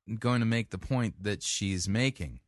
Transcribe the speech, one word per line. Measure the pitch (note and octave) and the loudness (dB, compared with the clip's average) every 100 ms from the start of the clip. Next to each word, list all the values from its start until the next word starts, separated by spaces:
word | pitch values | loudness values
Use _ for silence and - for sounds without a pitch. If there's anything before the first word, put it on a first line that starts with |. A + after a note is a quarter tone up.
| - A2 | -10 -2
going | A#2+ B2 | 2 4
to | A2+ | 4
make | A#2 G#2+ | 2 0
the | F#2+ | -6
point | - C3 A2+ - | -2 0 0 -2
that | G2+ G2+ | -4 -2
she's | - - G2 F#2 F#2 | -2 -2 0 0 0
making." | A2 C3 - D#2 A#1+ | 2 2 0 -8 -10